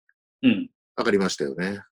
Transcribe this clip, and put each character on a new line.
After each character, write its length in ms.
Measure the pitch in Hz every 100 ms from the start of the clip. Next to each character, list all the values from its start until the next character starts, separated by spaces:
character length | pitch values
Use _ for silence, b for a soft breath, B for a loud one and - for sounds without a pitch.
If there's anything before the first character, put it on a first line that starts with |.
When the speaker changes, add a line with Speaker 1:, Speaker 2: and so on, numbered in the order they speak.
| _ _ _ _
Speaker 1:
う 80 | 131
ん。 200 | 101 - _ _ -
Speaker 2:
上 60 | 117
が 60 |
り 60 | 101
ま 120 | 92
し 80 | -
た 60 |
よ 120 | 71 69
ね。 240 | 92 101 -